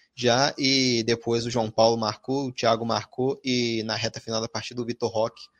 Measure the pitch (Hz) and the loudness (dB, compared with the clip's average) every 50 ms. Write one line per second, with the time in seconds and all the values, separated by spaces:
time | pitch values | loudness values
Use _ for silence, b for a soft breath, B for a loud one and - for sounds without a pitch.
0 | _ _ _ - 120 120 117 127 139 147 - - 143 135 135 135 131 127 120 113 | _ _ _ -2 2 4 4 4 4 2 0 0 0 2 2 4 4 4 2 2
1 | 113 117 117 113 - 117 117 117 117 120 113 123 110 107 107 - 113 113 117 113 | 2 0 0 0 0 -2 -2 0 -2 -2 -2 -2 -2 0 4 4 6 6 6 2
2 | 110 104 107 - - - 131 139 139 127 127 - - 113 113 110 117 117 113 107 | 0 -2 -4 -4 -6 -4 -4 -2 -4 -4 -4 0 2 2 2 2 0 -2 -2 -4
3 | - - - - 131 135 135 - - 131 127 123 120 117 117 113 110 110 107 104 | -4 -6 -6 -4 -2 -2 -2 -4 -4 -2 0 0 0 0 -2 -2 -4 -4 -4 -4
4 | 113 113 - - - 117 113 110 110 - - 127 - - 123 123 120 117 117 - | -4 -4 -6 -8 -8 -6 -4 -4 -4 -4 -6 -8 -8 -8 -8 -6 -6 -6 -4 -4
5 | - 113 113 110 113 113 - - - - _ | -4 -2 0 -2 -2 -2 -4 -10 -20 -20 _